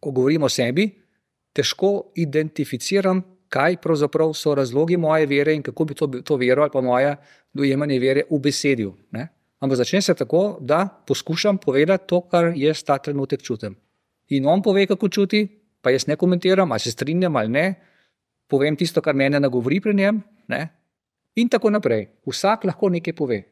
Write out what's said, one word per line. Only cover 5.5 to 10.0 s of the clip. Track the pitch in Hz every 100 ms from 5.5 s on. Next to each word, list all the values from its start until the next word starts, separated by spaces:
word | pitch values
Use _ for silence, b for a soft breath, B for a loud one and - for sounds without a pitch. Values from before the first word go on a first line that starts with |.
in | 156
kako | 135 -
bi | 160
to, | 143 143
to | 127 - 143
vero | 127 131
ali | 147
pa | 135
moje | 127 123 143 143 b b b
dojemanje | 143 139 135 147 135
vere | 131 135 -
ubesedil, | 151 143 131 143 131 101 90 _
ne. | 113 143 _ _ _
Ampak | 135 131
začne | 120 185